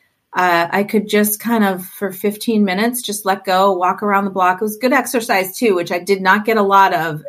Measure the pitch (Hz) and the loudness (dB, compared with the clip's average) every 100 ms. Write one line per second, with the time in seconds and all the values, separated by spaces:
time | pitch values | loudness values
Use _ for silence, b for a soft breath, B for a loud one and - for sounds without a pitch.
0 | _ _ _ 180 180 170 170 196 202 214 | _ _ _ -2 2 2 0 -2 0 -2
1 | 202 208 208 208 226 226 196 180 185 - | 0 0 0 -2 -2 0 2 -2 -8 -8
2 | 196 185 208 208 - 214 202 185 233 247 | -8 -4 -4 -4 0 2 2 2 -2 -2
3 | - 202 190 196 196 185 196 180 180 185 | -6 -4 -2 -2 0 2 2 2 0 0
4 | 208 196 202 190 180 180 214 214 254 277 | 0 0 0 0 0 0 -4 -2 0 0
5 | 247 240 226 196 185 - 247 180 170 180 | 0 -2 0 -2 -2 0 0 0 -2 -4
6 | 180 196 190 208 220 220 196 196 190 185 | -2 0 2 2 2 0 4 4 4 2
7 | 165 151 | -2 -6